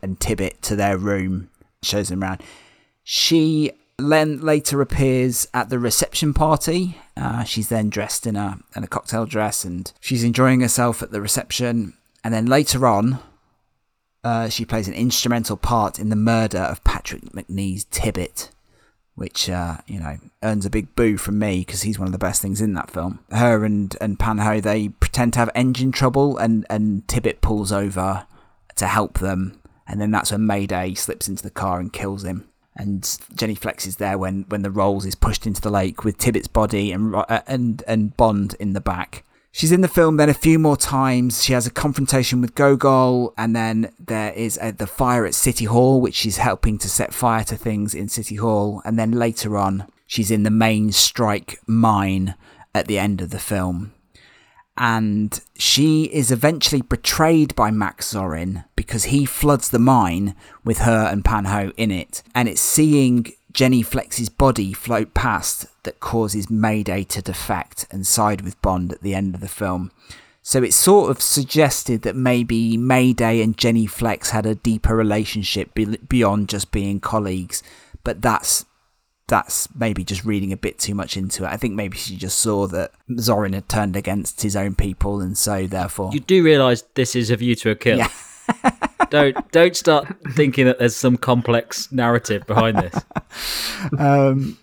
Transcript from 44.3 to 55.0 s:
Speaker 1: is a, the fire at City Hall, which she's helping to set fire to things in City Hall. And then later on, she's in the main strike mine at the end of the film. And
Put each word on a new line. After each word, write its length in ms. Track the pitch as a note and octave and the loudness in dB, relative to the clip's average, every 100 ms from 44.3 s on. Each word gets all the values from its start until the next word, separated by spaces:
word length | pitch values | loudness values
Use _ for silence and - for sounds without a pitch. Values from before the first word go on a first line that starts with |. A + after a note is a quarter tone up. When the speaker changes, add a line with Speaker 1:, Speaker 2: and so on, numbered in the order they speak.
Speaker 1:
is 240 | F2 A2+ - | -4 -6 -4
a, 120 | A2 | -6
the 160 | F#2+ G2+ | -6 -8
fire 400 | - B2+ B2 G2 | -2 0 2 0
at 80 | - | 0
City 300 | C3 - G#2+ | 0 0 2
Hall, 360 | A#2+ B2+ C3+ | 4 4 4
which 140 | B2 - | 2 -2
she's 220 | A2 G2 | -4 0
helping 420 | B2 F#2 A2+ G#2+ | 0 0 0 0
to 100 | G2 | -4
set 240 | - - | -4 -4
fire 300 | - B2 A2+ | -2 0 0
to 120 | A2 A#2 | -2 -6
things 380 | A#2 G#2+ G#2 | -4 -2 -4
in 160 | D#2 G2+ | -4 -6
City 240 | - G#2 G#2+ | -6 -8 -4
Hall. 440 | A2+ G#2+ G#2 G#2 | 0 2 0 -4
And 140 | - A2+ | -2 0
then 140 | A2 | 0
later 440 | A#2+ A#2 A2+ G#2+ G2+ | 2 0 -2 -4 0
on, 320 | F#2+ G2 F#2+ _ - | 0 -2 -6 _ -8
she's 240 | - G2+ | -2 0
in 100 | A2 | 2
the 80 | G#2 | 4
main 420 | G#2+ A2+ G#2+ G#2+ | 4 4 2 2
strike 680 | G2 - - A2 G#2 - - - | 2 0 2 0 -2 -6 -12 0
mine 640 | A2+ A2+ G2+ G2 F#2+ F#2+ - - - - | 4 4 4 2 0 -2 -6 -18 -20 -6
at 140 | G2+ - | -4 -2
the 100 | G2+ | 0
end 240 | G#2 F#2+ | 0 -2
of 80 | F2 | -4
the 80 | - | -8
film. 560 | - G2+ F#2 F2 G#2 _ _ _ _ _ _ _ _ - | -4 -2 -2 -4 -8 _ _ _ _ _ _ _ _ -2
And 640 | A#2+ A2+ | 0 2